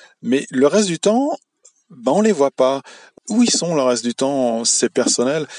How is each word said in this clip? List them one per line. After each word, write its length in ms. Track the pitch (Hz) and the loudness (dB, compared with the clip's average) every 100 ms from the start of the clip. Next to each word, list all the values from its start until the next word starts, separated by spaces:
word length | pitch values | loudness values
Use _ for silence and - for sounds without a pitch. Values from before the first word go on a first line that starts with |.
| - _ | -20 _
mais 240 | 117 139 - | -2 -2 -2
le 180 | 131 143 | 0 2
reste 180 | 196 196 | 2 0
du 140 | 160 | 0
temps... 360 | 196 233 285 - _ _ _ _ _ | 0 0 -2 -6 _ _ _ _ _
Ben, 220 | 139 120 | -8 -2
on 80 | 175 | 2
les 100 | 220 | 2
voit 200 | 160 139 | 2 0
pas. 280 | - 131 139 - - - _ - | 2 0 0 -8 -20 -20 _ -4
Où 140 | 220 | 2
ils 80 | 233 | 2
sont 240 | - 170 | 0 -2
le 80 | 156 | 0
reste 220 | 127 120 | 0 0
du 100 | 120 | -4
temps, 500 | - 135 139 123 113 | -4 -2 0 -2 -2
ces 240 | 117 - 120 | -2 -2 -2
personnels ? 600 | - - - 127 160 143 | 0 0 0 -2 -2 -6